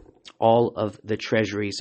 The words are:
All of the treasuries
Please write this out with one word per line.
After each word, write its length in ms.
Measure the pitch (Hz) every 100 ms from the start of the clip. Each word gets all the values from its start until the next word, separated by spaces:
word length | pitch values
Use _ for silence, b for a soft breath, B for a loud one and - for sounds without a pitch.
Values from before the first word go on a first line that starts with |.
| - _ - -
All 340 | 113 117 120 -
of 220 | 104 104
the 120 | - 107
treasuries 640 | - 110 104 101 101 98